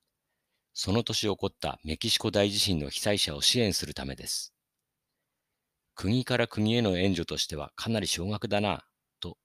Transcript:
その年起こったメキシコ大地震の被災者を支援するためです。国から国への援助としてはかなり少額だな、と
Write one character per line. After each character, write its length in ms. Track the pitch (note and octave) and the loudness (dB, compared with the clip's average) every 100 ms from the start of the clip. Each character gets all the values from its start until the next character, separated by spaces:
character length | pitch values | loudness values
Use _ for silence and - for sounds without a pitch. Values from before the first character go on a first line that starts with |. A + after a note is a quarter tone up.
| _ _ _ _ _ _ _ | _ _ _ _ _ _ _
そ 180 | - - | -6 0
の 140 | A2 | 2
年 240 | A2 A2 G#2 | 2 0 0
起 80 | F#2+ | 0
こ 100 | G2 | -4
っ 80 | - | -4
た 220 | D2+ - | -6 -6
メ 120 | D#2 D#2 | -6 -4
キ 140 | A2+ | 0
シ 80 | - | 0
コ 140 | A2+ | 2
大 180 | G#2 G2+ | 4 4
地 80 | G2 | 2
震 220 | G2 E2 | 0 0
の 100 | C#2+ | -2
被 80 | - | -4
災 200 | G#2+ G#2 | 0 0
者 180 | - C#2+ | 0 0
を 40 | |
支 200 | - B2 | 2 4
援 120 | G#2+ | 2
す 140 | - C#2+ | 0 -4
る 80 | |
た 100 | C#2+ | -8
め 120 | C2+ C2+ | -8 -8
で 100 | - | -6
す。 260 | - - _ _ _ _ _ _ _ _ _ _ _ _ _ _ | -6 -8 _ _ _ _ _ _ _ _ _ _ _ _ _ _
国 300 | - F#2 B2+ | -6 0 0
か 140 | A#2+ B2 | 0 0
ら 100 | A#2 | 0
国 260 | - G#2+ | 2 2
へ 80 | A#2+ | 4
の 160 | A2 F2 | 4 4
援 160 | G2 | 4
助 100 | E2+ | 2
と 120 | D#2+ D2+ | 0 -2
し 100 | - | -4
て 80 | |
は 160 | D2+ C#2 - | -4 -8 -8
か 120 | A2+ | -2
な 120 | A2 | 0
り 80 | F#2 | 0
少 180 | - F#2 | -2 -2
額 220 | G#2 A2 | -4 -2
だ 120 | G#2 | 2
な、 240 | G#2 D#2+ - _ _ - | 2 0 -6 _ _ -14
と 180 | E2+ - | -14 -14